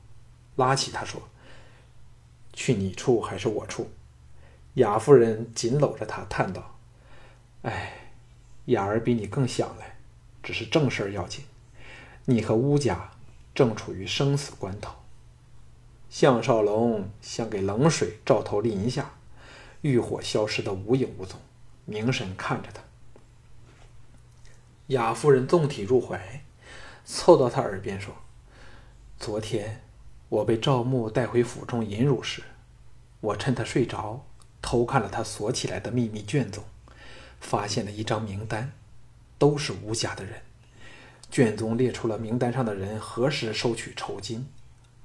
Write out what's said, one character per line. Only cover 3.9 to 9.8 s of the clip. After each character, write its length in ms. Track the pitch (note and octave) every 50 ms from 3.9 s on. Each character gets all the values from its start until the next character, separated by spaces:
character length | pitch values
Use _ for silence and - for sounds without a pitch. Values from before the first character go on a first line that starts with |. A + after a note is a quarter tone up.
| - - - - - - - - - - - - - - - - -
雅 240 | C#3 A#2+ G#2 G#2 A2+
夫 140 | - D3 C#3+
人 400 | B2 A#2 A2+ A2 A2 A#2 - -
紧 240 | - - A2+ B2+ D3
搂 180 | C#3 A2+ -
着 80 | - A2
他 200 | - - - F#2+
叹 280 | G2 - - B2+ G2+ F#2
道 260 | - - - - - - - - - - - - - - - - - - - - - -
：“哎， 500 | B2+ G#2 F#2+ E2+ F2 - - - - - - - - - - - - - - -
雅 180 | - A#2+ G#2+ G2
儿 180 | G2+ G#2+ A#2 A#2+
比 120 | A#2+ A#2+
你 120 | A#2 G2+
更 200 | F#2+ G2 D3 C3
想 280 | A#2+ - - B2 - -
来， 200 | -